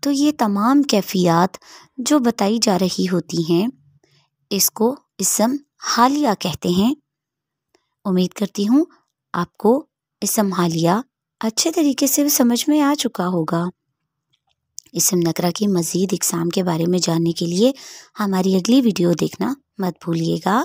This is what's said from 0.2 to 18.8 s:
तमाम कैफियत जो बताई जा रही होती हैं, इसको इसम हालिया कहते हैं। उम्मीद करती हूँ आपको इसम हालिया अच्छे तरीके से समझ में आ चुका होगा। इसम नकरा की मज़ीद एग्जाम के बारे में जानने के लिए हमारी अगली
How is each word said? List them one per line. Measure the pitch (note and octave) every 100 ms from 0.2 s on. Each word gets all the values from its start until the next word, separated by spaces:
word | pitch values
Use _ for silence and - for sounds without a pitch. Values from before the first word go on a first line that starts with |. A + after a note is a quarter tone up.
| D4 D4+
तमाम | A3 G3+ G#3+ C#4 C#4
कैफियत | G#3 F#3+ F#3+ F3 E3 F#3 - _ - - -
जो | A#3 D4
बताई | A#3+ A3+ G3+ A3+
जा | A3 F3+
रही | F#3 - F#3
होती | F3+ - E3
हैं, | D#3+ E3+ A3 - _ _ _ _ _ _ _
इसको | G3+ F#3 - A3 C#4 _ _
इसम | F#3+ - G#3+ C#4 _ _ -
हालिया | - A#3+ C#4+ D4 F#3+
कहते | F#3 D3+ -
हैं। | F3+ G#3+ D4 _ _ _ _ _ _ _ _ _ _ G#3
उम्मीद | F#3 F3+
करती | - G3+ - G3+
हूँ | C4 E4+ _ _ _ _
आपको | - F3 _ G#3 C4 - _ _ _
इसम | G3+ - G#3
हालिया | F3+ F3 D#3+ E3 G3 C4 _ _ _
अच्छे | A3 - E4
तरीके | E4 D4 C4 C#4
से | C#4+ D4
समझ | C#4+ A#3+ A#3+ -
में | D4+
आ | C#4+ D4
चुका | A#3 - F3+
होगा। | F#3 D#3 E3+ F3 - _ _ _ _ _ _ _ _ _ - _
इसम | - - F3+
नकरा | E3+ D#3+ F3
की | E3+ G#3
मज़ीद | F#3 E3 F3 F#3+
एग्जाम | - - E3+ E3+
के | E3+
बारे | F3+ E3 E3
में | F3+
जानने | E3+ E3 E3
के | E3 E3+
लिए | F3 A#3 C4+ - - - -
हमारी | G#3 F#3+ F#3 F#3+
अगली | F3+ B3+